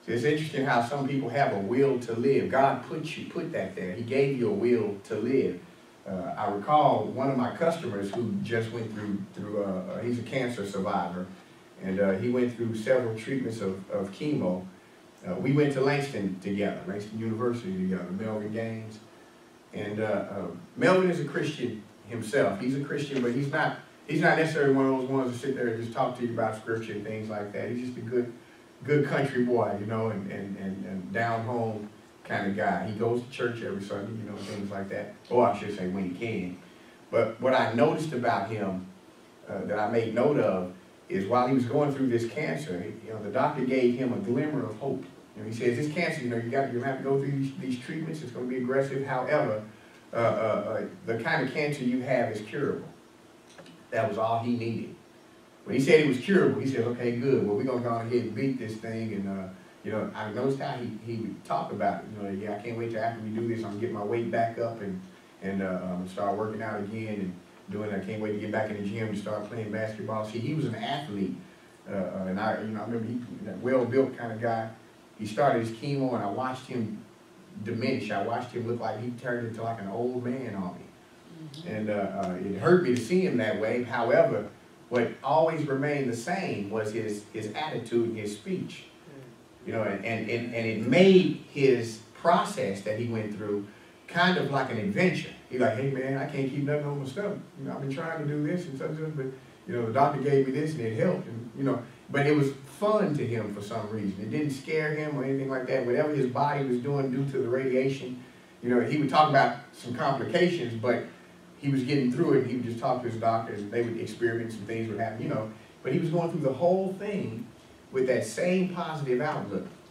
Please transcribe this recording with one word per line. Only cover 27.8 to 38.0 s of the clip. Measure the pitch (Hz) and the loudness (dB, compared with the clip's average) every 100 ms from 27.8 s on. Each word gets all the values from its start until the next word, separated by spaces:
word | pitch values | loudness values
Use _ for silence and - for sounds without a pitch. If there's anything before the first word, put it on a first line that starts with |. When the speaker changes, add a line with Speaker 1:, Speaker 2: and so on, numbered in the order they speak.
| 127 | -6
Speaker 1:
just | 123 | -8
a | |
good | 117 123 120 - - - - - | -2 0 0 -6 -18 -20 -20 -14
good | - 147 - | 2 2 4
country | - - 123 | 2 0 2
boy, | 123 120 104 101 | 2 4 2 0
you | 107 | -2
know, | 113 113 | 0 0
and, | 98 95 | -2 -6
and, | - 98 95 | -8 -8 -6
and, | 95 95 98 | -6 -6 -6
and | 95 87 | -8 -4
down | 113 117 117 113 | -2 0 0 -2
home | 120 113 107 104 - - - | -2 -2 -4 -8 -14 -20 -20
kind | - 101 98 | -6 -2 0
of | 101 | 0
guy. | 104 - 113 | 2 2 -2
He | 107 | 0
goes | 117 120 | 2 2
to | - | -2
church | - 120 113 | -2 -2 -2
every | 107 98 | -6 -6
Sunday, | - 101 107 113 | -4 -6 -6 -8
you | 101 | -8
know, | 101 | -8
things | 101 104 98 | -8 -6 -6
like | 101 98 | -6 -6
that. | 104 104 - - | -6 -8 -12 0
Or | 120 120 | 4 4
I | - | 2
should | 95 - | -4 -4
say | 90 | -2
when | 98 90 | -2 -4
he | 87 | -4
can. | 117 101 90 90 - - - - - | -4 -4 -4 -8 -16 -20 -20 -20 0
But | 113 - - | 2 2 2
what | 127 | 2
I | 131 110 | 4 4
noticed | 113 151 170 | 4 4 4